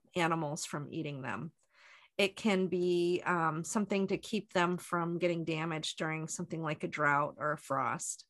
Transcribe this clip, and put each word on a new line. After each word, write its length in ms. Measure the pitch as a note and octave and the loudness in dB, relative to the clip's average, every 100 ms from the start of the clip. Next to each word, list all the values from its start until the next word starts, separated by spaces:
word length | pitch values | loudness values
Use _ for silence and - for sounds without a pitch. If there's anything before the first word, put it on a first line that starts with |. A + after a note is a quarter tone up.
| _ - | _ 0
animals 500 | E3 E3 D3+ D#3 - | 2 2 0 -4 -6
from 220 | D3+ C#3+ | -6 -6
eating 320 | D#3 D3+ C#3+ | -6 -6 -6
them. 300 | B2+ G2+ D3+ - _ _ - - - - | -6 -6 -8 -14 _ _ -20 -20 -12 -2
It 180 | G3 - | -2 0
can 320 | A3 F#3+ F#3 | 2 4 2
be, 540 | F3+ F3+ F3 F3 F3+ - | 2 2 4 4 2 2
um, 380 | F3 D#3+ D#3 | 2 2 0
something 440 | E3+ A3 G#3 G3+ F#3+ | -2 0 2 2 2
to 100 | F#3 | -2
keep 340 | - G#3+ G3 | -2 -4 0
them 260 | F#3+ F3 F3+ | 2 4 2
from 420 | - F3 E3+ E3+ | -2 -2 0 0
getting 260 | F3 E3+ D#3+ | 2 0 0
damaged 520 | D#3 E3 D#3 D#3 - | -2 -2 -2 -4 -4
during 300 | D#3+ D#3 D#3+ | -2 -2 -4
something 340 | - F3 E3 | -6 -6 -4
like 220 | D#3+ D3+ | -2 -2
a 40 | E3+ | -4
drought 480 | - D3 C#3+ D3 - | 2 4 4 2 0
or 160 | D3+ | -2
a 40 | D3+ | -2
frost. 680 | - C3+ B2 C3 - - - | -2 0 0 -2 -4 -8 -12